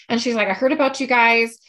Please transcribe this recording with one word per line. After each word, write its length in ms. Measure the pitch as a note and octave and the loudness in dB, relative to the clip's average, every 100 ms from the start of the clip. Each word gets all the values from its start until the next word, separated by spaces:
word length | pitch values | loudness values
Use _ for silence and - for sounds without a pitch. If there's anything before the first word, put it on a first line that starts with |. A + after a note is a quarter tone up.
| - | -4
And 120 | A3+ | -4
she's 140 | B3 | -2
like, 140 | A3+ G3 | -2 -2
"I 60 | |
heard 180 | F#3+ C4 | 0 0
about 280 | D4+ C4+ C4+ | 0 0 -2
you 60 | B3+ | -2
guys. 520 | B3 A#3 A#3 A#3 - | 2 4 2 0 -6